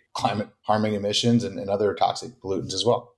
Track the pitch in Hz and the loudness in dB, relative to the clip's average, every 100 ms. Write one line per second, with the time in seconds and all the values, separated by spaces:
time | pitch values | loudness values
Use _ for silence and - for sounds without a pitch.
0 | _ - 110 104 104 _ - 107 107 104 | _ -4 -2 -2 -6 _ -2 0 2 0
1 | 101 104 117 117 101 95 95 101 104 95 | -2 0 4 4 2 -6 -2 2 2 2
2 | 95 - 82 - 95 95 - - 110 110 | 0 0 -8 -12 -6 -4 -4 -2 2 0
3 | - | -2